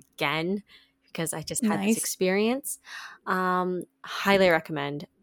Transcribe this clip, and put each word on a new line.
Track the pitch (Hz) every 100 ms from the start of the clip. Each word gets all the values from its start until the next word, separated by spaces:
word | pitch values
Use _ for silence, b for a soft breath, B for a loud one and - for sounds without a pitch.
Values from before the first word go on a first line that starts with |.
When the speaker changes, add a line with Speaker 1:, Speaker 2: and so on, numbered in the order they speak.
| _ -
Speaker 1:
again | 147 156 170 202 - b b b _
because | - 160
I | 160
just | 151 160 214
had | 208
Speaker 2:
Nice. | 196 226
Speaker 1:
this |
experience. | - - 185 190 220 262 - - B B B B -
Um, | 185 185 180 180 180 - _ -
highly | - 202 196 190
recommend | 160 - 151 143 147 - _